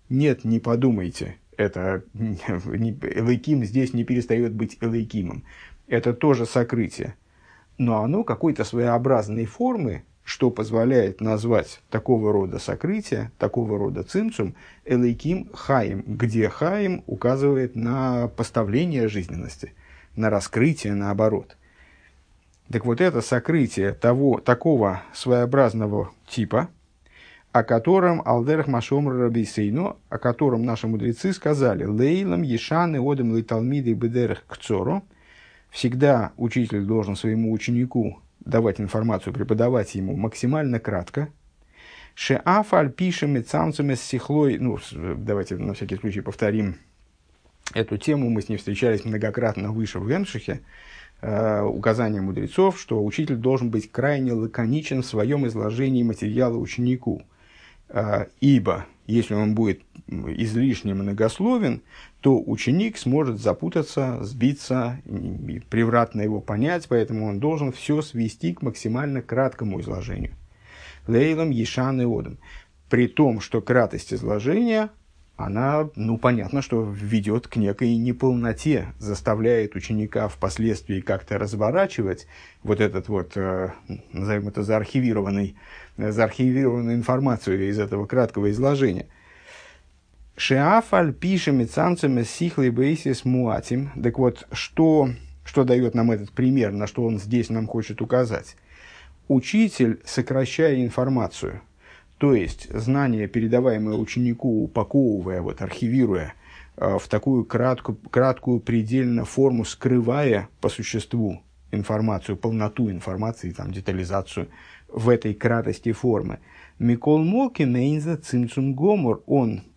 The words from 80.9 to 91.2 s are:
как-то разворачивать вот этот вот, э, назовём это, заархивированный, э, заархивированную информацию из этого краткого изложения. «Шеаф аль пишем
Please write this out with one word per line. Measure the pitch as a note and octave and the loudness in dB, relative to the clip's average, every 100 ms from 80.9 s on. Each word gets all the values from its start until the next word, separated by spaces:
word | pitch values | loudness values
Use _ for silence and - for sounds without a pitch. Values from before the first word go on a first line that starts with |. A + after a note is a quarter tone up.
| F#2+ | -6
как-то | F2+ F#2+ - G#2 | -2 -4 -4 -6
разворачивать | G#2 G#2 G#2+ E3 G3 - G2 F2+ - - - _ | -4 0 0 2 0 0 -4 -4 -10 -20 -20 _
вот | - G#2 | -2 0
этот | G#2+ F#2 F#2 | 0 -2 -4
вот, | G2+ F2 G2+ | -4 -4 -4
э, | F#2+ F#2 F#2 - - - - | -4 -2 -4 -8 -14 -14 -10
назовём | - G2 G#2 G2+ | -6 -2 -2 -4
это, | G2+ | -4
заархивированный, | G#2 A2 G#2 C3 B2 G#2+ G2 G2+ G2+ - - - - - | 0 0 0 0 2 2 0 0 -2 -6 -20 -20 -16 -6
э, | G#2+ | -2
заархивированную | G#2+ A2 - B2+ B2+ C3+ A#2+ A#2 A#2 | 2 0 2 2 2 2 2 0 0
информацию | A#2 B2+ C3+ A2+ - F#2+ G2 | 0 0 2 0 0 0 0
из | G#2 | 0
этого | G#2 G#2 G2+ | -2 -2 0
краткого | B2+ A2+ - G2+ | 2 2 2 0
изложения. | G#2 C3+ C#3 C3 F2+ - - _ - - - - - _ _ _ - - - | 2 2 2 2 0 -6 -16 _ -20 -20 -20 -20 -20 _ _ _ -20 -20 -8
«Шеаф | - C3+ D3 A3 - | 0 2 4 4 4
аль | F#3+ E3 | 2 2
пишем | B2+ | 0